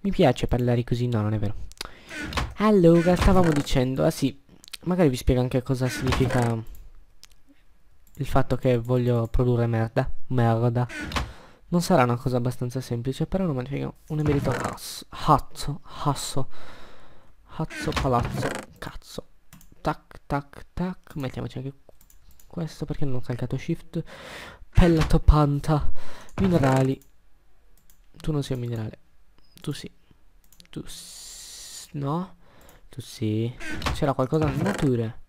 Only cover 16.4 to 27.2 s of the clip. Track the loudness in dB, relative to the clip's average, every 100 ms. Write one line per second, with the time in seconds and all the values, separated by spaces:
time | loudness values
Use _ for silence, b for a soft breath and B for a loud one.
16.4 | 2 B B B B B B B B -20
17.4 | -16 -8 -8 -6 -6 -2 0 0 0 -4
18.4 | -6 -6 -14 -14 -14 -14 -14 -14 -14 -20
19.4 | -20 -20 -20 -8 -6 -6 _ -20 -6 -6
20.4 | -6 -20 -14 -6 -6 -6 -12 -8 -8 -8
21.4 | -10 -10 -12 -14 -20 -20 -20 -20 -20 -20
22.4 | -14 -8 -8 -8 -8 0 2 2 0 -4
23.4 | -4 -6 -4 -6 -6 -8 -8 B B B
24.4 | B B 0 6 6 6 4 4 6 6
25.4 | 4 2 0 4 8 B B B B -2
26.4 | 2 4 4 4 2 -2 -10 -20